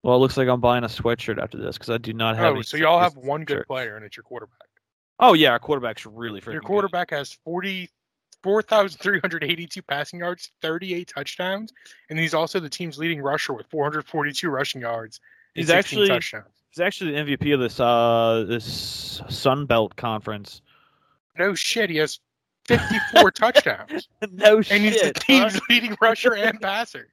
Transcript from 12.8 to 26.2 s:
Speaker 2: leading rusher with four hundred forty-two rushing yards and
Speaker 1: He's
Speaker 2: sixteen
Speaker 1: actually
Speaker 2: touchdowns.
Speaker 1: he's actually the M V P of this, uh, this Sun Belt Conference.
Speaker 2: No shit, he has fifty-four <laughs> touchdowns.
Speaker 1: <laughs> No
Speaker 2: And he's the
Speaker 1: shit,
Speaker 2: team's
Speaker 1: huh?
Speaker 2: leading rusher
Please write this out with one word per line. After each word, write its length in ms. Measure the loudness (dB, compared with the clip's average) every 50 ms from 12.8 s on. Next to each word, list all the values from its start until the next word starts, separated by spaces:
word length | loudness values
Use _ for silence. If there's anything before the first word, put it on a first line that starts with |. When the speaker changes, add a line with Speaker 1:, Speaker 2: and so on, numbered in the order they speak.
| -10 -10 -8 -6
Speaker 2:
leading 220 | -4 -4 -4 -4
rusher 300 | -4 -4 -4 -2 -4 -6 -8
with 120 | -10 -10
four 160 | _ -4 -4 -2
hundred 220 | -2 -4 -6 -8
forty-two 440 | -6 -6 -4 -4 -4 -4 -4 -4 -4
rushing 320 | -2 -2 -4 -4 -6 -8
yards 380 | -6 -6 -6 -6 -8 -14 -18 -20 _ _ _ _ _ _ _
and 60 | -4
Speaker 1:
He's 60 | 2
Speaker 2:
sixteen 320 | 4 4 4 4 0 0 0
Speaker 1:
actually 80 | 2 2
Speaker 2:
touchdowns. 440 | 2 0 -2 -6 -12 -14 -16 _ _ _ _ _
Speaker 1:
he's 100 | _ -2
actually 320 | -2 -2 -2 -4 -6 -4
the 60 | -4
M 80 | -4 -2
V 120 | -2 -2
P 140 | -2 2 0
of 80 | 2 2
this, 200 | 0 -2 0 0
uh, 680 | 2 4 4 4 4 4 4 4 4 2 2 0 0
this 760 | -2 -4 -6 -6 -8 -10 -10 -10 -10 -10 -10 -12 -12 -12 -14 -10 -10
Sun 360 | -10 0 0 0 2 2 0
Belt 300 | 2 2 2 2 0 -4
Conference. 680 | -8 -6 -6 -6 -6 -8 -10 -10 -10 -12 -18 -20 -20 _ _ _ _ _ _ _ _ _ _ _ _ _ _ _ -2
Speaker 2:
No 160 | -2 -2 0
shit, 340 | -2 -4 -4 -2 -2 -2 0
he 80 | 0
has 220 | 0 0 -2 -4 -14 _ _ _ _ _ _ _ _ _
fifty-four 680 | 2 2 2 2 -2 -2 -4 -4 4 6 6 6 6
<laughs> 0 |
touchdowns. 760 | _ 2 0 4 4 4 4 4 -4 -6 -8 -8 -8 -10 -10 _ _
Speaker 1:
<laughs> 180 | _ -12 -10
No 260 | -4 6 8 8 8
Speaker 2:
And 80 | 8 4 2 2 2 2
he's 100 | 4 4 2
the 60 | 2
Speaker 1:
shit, 80 | 2 0
Speaker 2:
team's 380 | -2 4 6 6 6 6 4 0
Speaker 1:
huh? 40 | -4 0 2
Speaker 2:
leading 260 | 2 2 2 -2 0 2
rusher 340 | 2 2 2 2